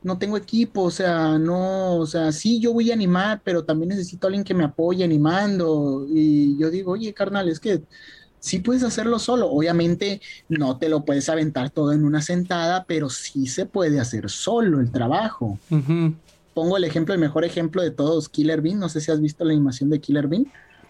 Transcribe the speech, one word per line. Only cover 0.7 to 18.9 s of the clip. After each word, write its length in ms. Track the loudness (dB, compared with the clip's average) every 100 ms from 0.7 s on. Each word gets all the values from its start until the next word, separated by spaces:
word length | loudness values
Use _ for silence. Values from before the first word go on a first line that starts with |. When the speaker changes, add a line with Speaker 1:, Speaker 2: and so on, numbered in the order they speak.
| 0
Speaker 1:
o 80 | -2
sea, 480 | 0 0 2 2 2
no, 580 | 2 0 -2 -2 0 0
o 100 | 0
sea, 240 | 0 -2
sí, 300 | 0 0 2
yo 140 | 2
voy 160 | 2 2
a 40 |
animar, 460 | 2 2 2 0 -2
pero 220 | -2 -2
también 240 | 0 -2 -2
necesito 380 | -4 -6 -4 -2
a 20 |
alguien 160 | -2
que 80 | 0
me 100 | 0
apoye 380 | 0 0 0 2
animando", 1040 | 2 4 4 2 0 0 0 0 0 -2 -2
y 480 | 2 4 4 4 2
yo 120 | 0
digo, 220 | -2 -4
"Oye, 220 | -4 -6
carnal, 340 | -4 -2 -2 -2
es 100 | -2
que 220 | -2 -2 -4 -20 -20 -20 -20 _
sí 200 | -6 -2
puedes 240 | 0 0
hacerlo 340 | 0 -2 -2 0
solo". 300 | 0 0 2
Obviamente 720 | 2 2 2 2 0 -2 -6 -10 -18 -6
no 300 | -2 -2 -2
te 100 | -2
lo 160 | 0
puedes 240 | 0 -2 0
aventar 420 | 0 -2 -2 -4
todo 220 | -2 0
en 120 | 2
una 180 | 2 0
sentada, 640 | 0 -2 -2 -2 0 -2 -2
pero 240 | -4 -4
sí 360 | -6 -8 -4 -4
se 180 | -4 -4
puede 320 | 0 2 2
hacer 300 | 0 -4 -6
solo 500 | -6 -2 2 2 2
el 120 | 2
trabajo. 640 | 0 0 0 -2 -4 -6 -6 -2
Speaker 2:
Ujú. 440 | 0 2 2 0 -2 -10 _ _
Speaker 1:
Pongo 220 | -4 0 0
el 80 |
ejemplo, 300 | 0 0 0
el 60 | 0
mejor 240 | 0 0
ejemplo 380 | -2 -2 -2 0
de 80 | -2
todos, 360 | 0 0 0 0
Killer 320 | 0 0 0
Bean. 180 | 0 -2
No 80 |
sé 120 | -4